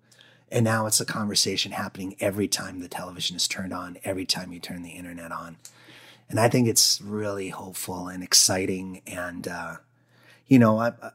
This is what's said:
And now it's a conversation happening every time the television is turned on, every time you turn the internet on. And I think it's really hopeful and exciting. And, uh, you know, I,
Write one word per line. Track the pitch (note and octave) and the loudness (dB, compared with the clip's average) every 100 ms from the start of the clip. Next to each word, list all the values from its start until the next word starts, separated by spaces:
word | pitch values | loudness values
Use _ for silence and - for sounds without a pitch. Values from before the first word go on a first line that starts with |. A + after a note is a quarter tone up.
| _ - - _ _ | _ -20 -20 _ _
And | B2 | 2
now | A2 A2 G#2+ | 2 2 2
it's | - | 0
a | A#2 | 0
conversation | A#2 G#2 F#2+ G#2 F#2+ G2 | -4 0 2 2 0 -4
happening | F#2 G2 F#2 F#2+ - | -4 -8 -8 -10 -2
every | G#2 G2 F#2+ | -2 0 0
time | - F#2 - | -2 -4 -10
the | F2 | -10
television | - F2+ F2 E2+ F2 | -10 -10 -6 -6 -2
is | - | -4
turned | - F#2 | -4 -6
on, | F2+ F2 F2 | -8 -10 -8
every | G2+ F#2 F2+ | -6 -4 -2
time | - F2+ | -2 -4
you | F2 | -12
turn | - F2 | -12 -10
the | E2+ | -12
internet | E2 F2 E2+ E2 | -14 -14 -12 -10
on. | - E2+ E2 - - - - - - _ | -10 -12 -16 -20 -20 -20 -20 -20 -20 _
And | G#2+ | 4
I | A#2+ | 4
think | C3 A#2 | 6 4
it's | - - - | 4 4 2
really | G2+ G#2+ G#2 G2+ F#2+ | -2 -4 -4 -4 -6
hopeful | F2 F#2+ F2+ - F2+ F2+ | -8 -12 -10 -8 -6 -8
and | F#2 | -8
exciting. | F2+ - - F#2+ G2+ F#2 F#2+ F2+ - | 2 4 6 4 0 -2 -6 -12 -10
And, | F2 F2 F2 F#2 | -8 -8 -8 -8
uh, | E2+ E2 E2 _ _ _ _ - - _ | -8 -10 -12 _ _ _ _ -20 -20 _
you | C3 | 8
know, | A2+ A2 | 10 6
I, | A#2 - A2+ | 0 -2 -14